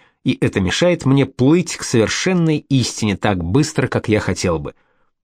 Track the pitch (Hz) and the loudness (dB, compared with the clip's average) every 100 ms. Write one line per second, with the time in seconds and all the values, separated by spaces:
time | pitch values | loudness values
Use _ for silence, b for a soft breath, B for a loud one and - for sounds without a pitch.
0 | b b - - 110 101 90 - 180 165 | b b -4 -2 -2 0 -2 0 0 0
1 | 131 139 135 - 127 175 165 - - 120 | 2 2 2 2 2 2 0 -8 -2 0
2 | 101 - 185 185 160 151 - 135 117 - | 0 0 -2 0 2 0 0 0 0 -2
3 | 107 92 107 92 85 127 151 - - 110 | -2 -2 -2 -2 0 0 0 -2 -2 -2
4 | - 107 - 90 92 80 71 - _ _ | 0 0 0 -2 -2 -2 -6 -14 _ _
5 | _ _ | _ _